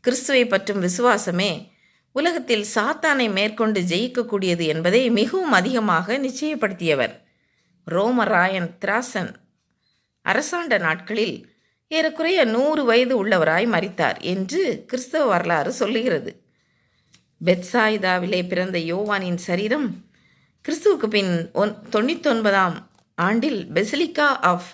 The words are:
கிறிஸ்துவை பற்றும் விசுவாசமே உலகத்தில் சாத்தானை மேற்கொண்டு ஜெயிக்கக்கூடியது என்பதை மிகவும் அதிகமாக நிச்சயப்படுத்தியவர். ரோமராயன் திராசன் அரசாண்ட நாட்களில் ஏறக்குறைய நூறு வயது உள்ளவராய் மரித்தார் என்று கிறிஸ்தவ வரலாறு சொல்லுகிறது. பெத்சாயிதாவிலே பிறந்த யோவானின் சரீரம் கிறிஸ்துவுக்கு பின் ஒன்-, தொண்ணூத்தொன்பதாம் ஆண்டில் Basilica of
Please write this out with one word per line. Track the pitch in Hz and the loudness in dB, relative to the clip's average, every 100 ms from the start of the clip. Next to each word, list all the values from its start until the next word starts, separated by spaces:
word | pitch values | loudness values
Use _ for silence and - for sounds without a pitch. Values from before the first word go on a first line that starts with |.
கிறிஸ்துவை | - 254 - 269 240 | 0 0 2 2 4
பற்றும் | 196 - 202 | 0 -2 -2
விசுவாசமே | 180 180 240 214 202 175 202 160 - _ _ _ _ | -2 2 2 2 0 0 -2 -2 -10 _ _ _ _
உலகத்தில் | 254 320 339 247 226 208 | -2 0 -2 -2 -2 0
சாத்தானை | - 220 311 320 277 233 | 0 0 0 0 2 0
மேற்கொண்டு | 190 208 214 220 208 | 0 -2 0 0 0
ஜெயிக்கக்கூடியது | 180 175 247 254 214 208 190 170 160 | 0 0 -2 -2 -2 -2 0 0 0
என்பதை | 151 170 214 254 | 0 2 4 4
மிகவும் | 226 214 381 349 | 2 2 0 2
அதிகமாக | 208 185 254 214 165 175 254 | 2 2 0 2 0 0 -4
நிச்சயப்படுத்தியவர். | 269 254 302 294 208 190 170 143 117 - _ _ _ _ _ _ - | -4 -4 -6 -2 -4 -2 0 2 0 -4 _ _ _ _ _ _ -4
ரோமராயன் | 170 214 247 214 196 185 190 170 - | 0 2 2 2 4 2 0 -4 -6
திராசன் | 190 214 247 202 160 - _ _ _ _ _ _ _ _ | -2 -2 -2 -6 -6 -10 _ _ _ _ _ _ _ _
அரசாண்ட | - 214 302 349 339 214 | -2 0 0 -4 0 0
நாட்களில் | 170 165 180 220 214 113 - _ _ _ _ | 0 -2 -4 -4 -2 -4 -14 _ _ _ _
ஏறக்குறைய | 311 320 311 320 370 | -2 -2 -2 -2 2
நூறு | 247 220 277 311 | 2 2 2 2
வயது | 262 226 254 254 196 | 2 2 4 0 2
உள்ளவராய் | 190 156 160 233 | 2 4 2 2
மரித்தார் | 190 196 180 147 - | 0 -2 0 0 0
என்று | - 185 190 320 359 196 - | -4 -4 -2 -2 -2 -2 -6
கிறிஸ்தவ | 247 254 320 | -8 -4 0
வரலாறு | 269 180 165 165 147 | 2 2 2 0 0
சொல்லுகிறது. | - 208 226 247 165 - - _ _ _ _ _ _ _ _ _ _ | -2 -2 0 0 -2 -4 -16 _ _ _ _ _ _ _ _ _ _
பெத்சாயிதாவிலே | 170 185 180 240 220 214 185 180 180 180 180 | 0 0 0 0 2 2 0 0 0 -2 -2
பிறந்த | 185 185 180 | -2 -2 -2
யோவானின் | 165 175 208 202 185 175 | -2 -4 -2 -2 -2 -4
சரீரம் | - 175 214 277 262 175 - _ _ _ _ _ - | -2 -2 0 -2 -2 -6 -16 _ _ _ _ _ -8
கிறிஸ்துவுக்கு | 330 415 349 214 | 0 2 2 2
பின் | 214 190 170 165 | 0 2 0 -2
ஒன்-, | - 208 208 - | -2 -2 -2 -4
தொண்ணூத்தொன்பதாம் | 214 240 339 302 226 220 196 185 160 - _ _ - | 0 0 0 0 2 2 2 2 -2 -12 _ _ -2
ஆண்டில் | 175 220 269 233 175 | 0 2 0 -4 -4
Basilica | 160 214 285 330 320 294 254 | -2 0 -2 -2 2 2 2
of | - 175 - | 2 0 -2